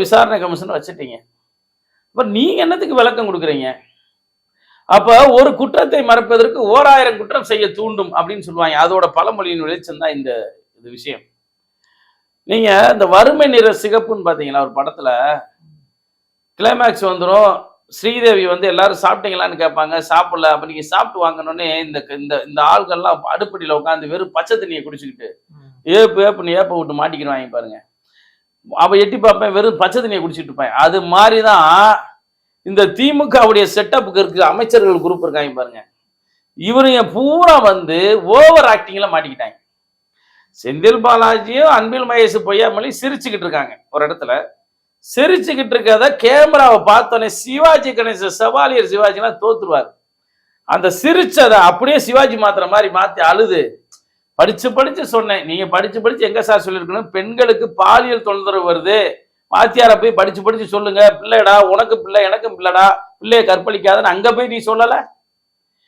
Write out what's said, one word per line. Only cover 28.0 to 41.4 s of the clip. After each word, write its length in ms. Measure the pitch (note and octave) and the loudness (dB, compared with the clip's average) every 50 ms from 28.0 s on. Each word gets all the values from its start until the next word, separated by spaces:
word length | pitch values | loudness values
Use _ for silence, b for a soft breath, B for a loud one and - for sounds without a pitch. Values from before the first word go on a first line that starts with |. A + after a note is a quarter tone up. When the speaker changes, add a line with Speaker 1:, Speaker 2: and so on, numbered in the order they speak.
| _ _ _ _ _ _ _ _ _ _ _ _ _ - | _ _ _ _ _ _ _ _ _ _ _ _ _ -8
Speaker 1:
அவ 260 | - - E3 F3+ G3 G3 G3+ | -2 0 2 2 4 2 2
எட்டி 140 | G3+ G3+ B3+ G3+ | 0 -2 0 2
பார்ப்பேன், 280 | A3 G3 F#3+ G#3+ G#3 F#3+ | 2 2 2 0 -2 0
வெறும் 220 | G3+ G#3 A3+ - - | 0 0 0 0 0
பச்சை 180 | F#3 F#3+ - B3 | -2 -2 -2 -4
தண்ணியை 200 | A#3+ A3 G3+ F3+ E3 | -4 -4 -6 -6 -6
குடிச்சிட்டு 280 | E3+ D3 - - C#3+ | -8 -10 -12 -14 -12
இருப்பேன். 220 | C3+ C#3+ C3+ A#2 A2 C3 D3+ | -8 -8 -8 -4 0 2 2
அது 140 | E3 F3 F#3+ F3 F3 F3 | 2 2 0 -2 0 2
மாதிரிதான் 560 | F#3+ G#3 A3 A3 A3 A3 A3 G#3 F3 D#3 D#3 E3+ F#3+ G#3 G#3+ G#3 - - - _ _ _ _ _ _ _ _ _ _ - | 4 4 4 4 2 2 4 4 4 4 4 6 6 6 4 2 0 -2 -10 _ _ _ _ _ _ _ _ _ _ -14
இந்த 160 | F#3 G3 G3 G3+ G3 F#3+ | -2 0 2 2 2 0
திமுகவுடைய 680 | G#3+ C4 C#4+ D4+ C#4+ D4 A#3 A#3+ B3+ A#3 A3 A3 G#3 G3+ G3+ - | 0 0 0 0 0 0 2 4 4 4 4 4 4 2 2 0
செட்டப்புக்கு 440 | G#3+ G3+ G#3 - C4 G#3 F#3+ F3+ F#3+ | -4 -2 0 -2 -2 -2 0 0 -2
இருக்கு 200 | F#3+ - - F3+ F3 D#3 | -2 0 0 0 2 2
அமைச்சர்கள் 520 | - G#3+ A#3 A3+ A#3 A3+ G3 F#3+ F3+ E3 D3+ | 0 0 0 2 4 4 4 4 2 0 -2
குரூப் 200 | F3 F3 F3 F3+ | -4 -4 -4 -6
இருக்காங்க 280 | D#3+ C#3+ D3+ D3 C#3 B2+ B2+ | -6 -4 -6 -6 -6 -8 -10
பாருங்க, 220 | B2+ B2 A#2 A2 G#2 _ _ _ _ _ _ _ _ _ _ _ _ _ _ | -10 -10 -12 -20 -20 _ _ _ _ _ _ _ _ _ _ _ _ _ _
இவருங்க 440 | - E3 G3+ A#3 B3+ C4 C4+ B3+ A#3+ A3+ - D#3 | -10 -6 -2 2 2 4 4 2 2 0 -2 -4
பூரா 400 | A3 C4 C#4+ D4+ E4+ F4 E4+ D#4+ C#4 A3+ G3+ | -4 -2 0 0 4 4 6 6 6 4 2
வந்து 280 | F#3+ F#3 E3+ D#3 D#3+ E3+ F#3 G3+ G#3+ G#3+ E3+ F3 A3 | 2 0 -2 -4 -2 0 0 2 0 0 0 2 6
ஓவர் 340 | C4+ D4+ D#4+ E4 D#4 C#4 A#3+ G#3+ | 6 8 8 8 6 6 4 2
ஆக்டிங்ல 340 | G3+ - G3 F#3+ G3+ G3+ F#3+ E3 | 0 -2 -6 -8 -6 -6 -4 -4
மாட்டிக்கிட்டாங்க. 420 | D#3+ D3+ C#3 C3 B2+ A#2+ G#2+ - _ _ _ _ _ _ _ _ _ _ _ _ _ _ _ _ _ _ _ _ - | -4 -4 -6 -10 -12 -12 -12 -14 _ _ _ _ _ _ _ _ _ _ _ _ _ _ _ _ _ _ _ _ -14
செந்தில் 420 | - A#2+ C#3 D#3 F3 A3 A3+ A3+ A3 | -12 -10 -6 0 2 2 2 2 2
பாலாஜியும் 680 | A#3+ A#3 A3+ A3+ A3+ A3+ A3 | 2 2 4 2 2 0 0